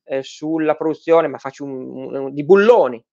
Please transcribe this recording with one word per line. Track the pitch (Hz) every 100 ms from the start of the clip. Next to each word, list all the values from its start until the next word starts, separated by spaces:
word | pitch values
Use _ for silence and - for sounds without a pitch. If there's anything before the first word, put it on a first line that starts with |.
eh, | - 135
sulla | 135 - 156 160 156 147
produzione, | 160 147 - 165 156
ma | 127
faccio | 135 -
un, | 143 131 127 131 131 131
un, | 135
di | 139 147
bulloni, | 196 208 233 135 117 _